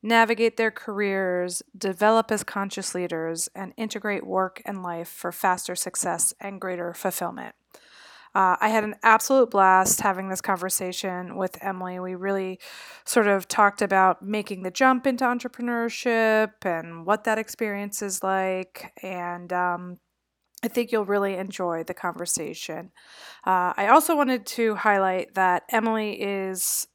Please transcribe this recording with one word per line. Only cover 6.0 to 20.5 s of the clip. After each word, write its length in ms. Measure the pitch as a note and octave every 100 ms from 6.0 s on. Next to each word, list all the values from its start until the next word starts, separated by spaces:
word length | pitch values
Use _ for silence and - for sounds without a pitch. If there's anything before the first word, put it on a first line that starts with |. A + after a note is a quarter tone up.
| F#3 E3+ - -
and 200 | G3 G3
greater 340 | F#3+ F3+ F3
fulfillment. 580 | F3 A3 G#3+ F3 - - - _ - _ - - - -
Uh, 220 | G3 F#3+ F#3
I 80 | G#3+
had 160 | A3
an 100 | G#3+ G3+
absolute 480 | A3+ A3 - C4+ B3
blast 500 | G3+ F#3+ F#3 F#3+ -
having 260 | G#3 F#3 F#3+
this 120 | F#3
conversation 920 | - F#3 F#3 - F#3 F3+ G3 F3+ F3+ -
with 220 | F#3 F#3
Emily. 380 | G3+ F#3 F3+ F3+
We 160 | F#3
really 460 | F#3 F#3+ G3 F#3 F#3 - - - - -
sort 200 | B3 G#3
of 220 | G3 F3+
talked 340 | - G3+ G3+
about 400 | G3+ F#3+ F#3+ F3
making 400 | F#3+ G#3+ G3+ F#3+
the 80 | F#3
jump 340 | F#3 C4 B3+
into 200 | C4 B3
entrepreneurship 1300 | B3+ B3 B3 - A#3+ A#3 A#3 - B3 A3+ A3 A3 G#3+ _
and 400 | F#3+ E3 E3 E3
what 200 | E3 G#3
that 140 | A3 G#3+
experience 640 | A3 - A3 G3+ G3+ G3+
is 200 | G3+ F#3+
like. 680 | F#3+ F#3+ F#3+ F#3 F#3 - - -
And, 500 | F#3+ F3+ F3 F3 F3
um, 440 | F3+ F3+ F3 F3+ F3+ _ _ _ _ _